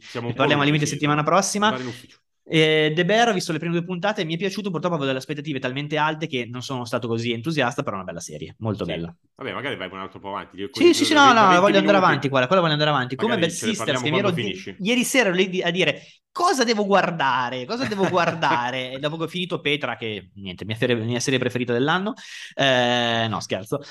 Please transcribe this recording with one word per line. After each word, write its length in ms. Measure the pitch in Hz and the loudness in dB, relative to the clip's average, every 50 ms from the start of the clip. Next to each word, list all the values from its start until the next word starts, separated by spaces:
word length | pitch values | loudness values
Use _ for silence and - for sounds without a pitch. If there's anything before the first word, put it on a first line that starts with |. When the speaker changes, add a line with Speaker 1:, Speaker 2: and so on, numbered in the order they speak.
| - - | -10 -12
Speaker 1:
Siamo 200 | - 123 117 120 | -10 -6 -6 -4
Speaker 2:
Ne 40 | |
Speaker 1:
un 40 | 127 | 0
po' 60 | 127 | 2
Speaker 2:
parliamo 200 | 135 139 147 147 | 2 4 4 4
al 60 | 139 143 | 4 4
limite 180 | 151 156 147 | 2 2 2
Speaker 1:
lunghi, 60 | 147 156 | 0 -2
sì, 0 | |
Speaker 2:
settimana 260 | 143 151 147 147 151 | 0 0 0 2 2
Speaker 1:
dobbiamo 140 | 151 156 170 190 | 2 2 4 2
Speaker 2:
prossima. 300 | 196 - - 208 208 220 | 2 2 0 0 0 0
Speaker 1:
andare 160 | 185 127 127 | 0 0 -4
in 120 | 120 120 | -8 -10
ufficio. 220 | - - - - _ _ _ _ _ _ | -12 -14 -20 -20 _ _ _ _ _ _
Speaker 2:
Eh, 460 | - 160 156 156 156 156 156 151 156 156 | 0 2 4 4 4 4 4 2 2 2
The 100 | 165 175 | 0 2
Bear, 240 | 175 208 226 240 233 | 2 4 4 4 2
ho 40 | 208 | 2
visto 180 | 185 170 - | 0 -2 -4
le 80 | 165 156 | -4 -4
prime 140 | 170 175 170 | -2 -2 -2
due 100 | 175 170 | -2 -2
puntate, 400 | 180 185 175 175 202 214 208 180 | -4 -6 -4 -2 -2 -2 -2 -4
mi 80 | 156 165 | -4 -4
è 40 | 165 | -4
piaciuto, 320 | 202 190 196 214 196 202 | -4 -4 -4 -4 -6 -6
purtroppo 260 | 170 156 160 180 170 | -4 -4 -4 -2 -2
avevo 100 | 151 139 135 | -2 -2 -2
delle 120 | 131 131 | -2 -4
aspettative 400 | 131 - 151 147 139 156 143 127 | -6 -8 -10 -8 -6 -6 -6 -4
talmente 360 | 127 127 127 139 147 147 151 151 | -4 -4 -4 -6 -6 -4 -2 0
alte 300 | 151 156 156 151 165 160 | 0 0 -2 -2 -6 -4
che 180 | 135 123 120 | -4 -4 -6
non 160 | 110 120 127 120 | -6 -8 -10 -8
sono 200 | - 139 123 123 | -8 -8 -8 -6
stato 220 | 117 - 120 117 117 | -4 -4 -4 -4 -2
così 240 | 117 113 117 120 | -2 -2 -2 -2
entusiasta, 520 | 117 117 113 165 165 147 123 120 120 - - | -4 -4 -4 -4 0 0 0 0 0 -2 -4
però 120 | 110 104 95 | -6 -6 -8
è 20 | |
una 80 | 92 90 | -8 -10
bella 120 | 85 85 | -10 -12
serie, 360 | - - 76 76 78 - - - | -12 -12 -12 -12 -14 -14 -12 -6
molto 240 | 110 113 101 95 - | -4 -4 -2 -2 -4
Speaker 1:
Sì. 60 | 85 | -4
Speaker 2:
bella. 240 | 80 80 85 85 - _ _ _ _ | -4 -6 -8 -10 -12 _ _ _ _
Speaker 1:
Vabbè, 180 | - 139 120 92 | -12 -10 -8 -8
magari 220 | 104 123 143 113 | -6 -6 -6 -6
vai 140 | 92 95 90 | -6 -8 -10
con 80 | 95 95 | -10 -10
un 40 | 95 | -12
altro 160 | 92 - 92 | -12 -12 -14
po' 100 | 87 98 | -12 -8
avanti. 280 | 98 98 87 - - 90 | -8 -8 -8 -10 -12 -10
Io 120 | 101 98 | -10 -8
Speaker 2:
Sì, 220 | - - 320 349 330 | 0 4 4 4 6
sì, 100 | - 294 | 4 2
sì, 80 | - 311 | 2 6
no, 180 | 294 285 269 240 | 6 8 8 8
Speaker 1:
da 0 | |
Speaker 2:
no, 140 | 226 208 190 | 8 8 6
Speaker 1:
venti 120 | 180 175 | 6 6
Speaker 2:
voglio 160 | 190 202 202 196 | 6 6 4 4
andare 200 | 190 202 202 196 | 4 6 6 6
Speaker 1:
minuti. 80 | 185 | 6
Speaker 2:
avanti, 240 | 170 147 135 135 135 | 4 4 2 0 0
guarda, 180 | 135 131 127 127 | 2 2 2 4
quella 140 | 190 190 | 4 4
voglio 120 | 170 160 151 | 4 4 2
andare 160 | 147 151 151 | 2 2 2
avanti. 260 | 147 135 123 123 135 | 2 2 0 -2 -4
Come 200 | - - 226 240 | -2 -2 0 0
Speaker 1:
Magari 120 | 190 170 165 | 0 0 0
Speaker 2:
Bad 80 | 170 | -2
Speaker 1:
ce 100 | - - 160 | -2 -4 -4
ne 60 | 220 | -2
Speaker 2:
Sisters, 20 | - | -2
Speaker 1:
parliamo 280 | 113 - 139 127 127 | -2 -2 -2 0 0
Speaker 2:
che 60 | 151 | 0
mi 60 | - - | 0 0
ero 140 | 208 196 | 0 0
Speaker 1:
quando 100 | 170 160 | 0 0
Speaker 2:
di-, 120 | 113 101 - - - | -2 -4 -6 -8 -10
Speaker 1:
finisci. 120 | 208 185 - | -12 -10 -6
Speaker 2:
ieri 240 | 185 202 247 247 240 | -2 0 2 2 2
sera 240 | - - 269 233 196 | 2 2 2 4 4
ero 60 | 175 180 | 4 2
lì 100 | 196 196 | 2 0
di-, 120 | 175 185 | 0 -2
a 80 | 165 170 | -2 0
dire: 320 | 175 185 175 151 131 - - - - _ _ _ | 0 0 0 0 0 -2 -6 -20 -20 _ _ _
"Cosa 320 | - - 349 370 381 262 233 | -6 -2 0 0 2 2 2
devo 200 | 233 226 208 208 | 2 2 0 2
guardare? 800 | 190 196 185 175 175 170 165 139 135 123 127 127 120 131 127 123 | 2 4 4 4 2 0 0 0 0 0 0 0 -2 -4 -6 -6
Cosa 200 | 143 220 240 269 | -6 -6 -4 -4
devo 220 | - 214 196 185 175 | -4 -2 0 0 2
Speaker 1:
<laughs> 20 | |
Speaker 2:
guardare?" 840 | 175 180 165 165 165 165 160 143 127 120 120 123 127 131 127 127 131 | 2 2 2 0 0 0 0 0 2 0 0 -2 -4 -4 -6 -6 -6
E 40 | 135 | -6
dopo 200 | 147 147 156 165 | -6 -6 -4 -4
che 60 | 165 | -6
ho 20 | 160 | -6
finito 320 | - 175 185 165 175 139 | -4 -6 -6 -4 -4 -2
Petra, 340 | - 143 147 147 143 120 117 - | 0 0 0 0 0 -4 -6 -4
che 340 | 120 110 107 98 92 - - | -6 -6 -6 -6 -8 -12 -16
niente, 320 | 101 98 95 87 - - | -14 -12 -10 -10 -8 -8
mia 100 | 101 110 | -6 -4
serie, 200 | 117 131 123 120 | 0 2 2 2
mia 240 | 117 110 117 123 120 | 2 0 -2 -2 -2
serie 180 | - - 135 123 | 0 0 0 0
preferita 360 | 127 123 - 123 123 117 120 | 0 0 -2 -2 -2 0 0
dell'anno, 400 | 120 131 151 165 185 190 214 269 - - - - - - - - | 0 2 2 0 0 -2 -4 -6 -8 -12 -18 -16 -16 -16 -10 -4
eh, 720 | - 139 135 131 123 123 120 120 120 120 117 117 117 113 113 | 0 2 4 4 4 4 2 2 2 2 0 0 0 0 -2
no, 100 | 104 90 | -2 -4
scherzo, 420 | - - 113 95 101 - 151 - - - | -4 -4 -6 -6 -6 -6 -8 -8 -8 -10